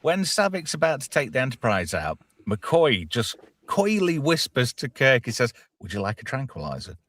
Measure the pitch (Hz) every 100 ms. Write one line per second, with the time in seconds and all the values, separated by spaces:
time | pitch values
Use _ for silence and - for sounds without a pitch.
0 | 151 180 185 - 202 190 160 160 160 147
1 | 139 - 135 131 131 120 120 98 85 92
2 | 78 78 _ _ - 101 - 165 160 107
3 | 80 - 110 - - _ - - 202 214
4 | 180 165 139 165 - - 123 - 127 -
5 | 135 127 117 110 120 - _ _ 98 98
6 | 98 - - 135 135 - 76 67 - 85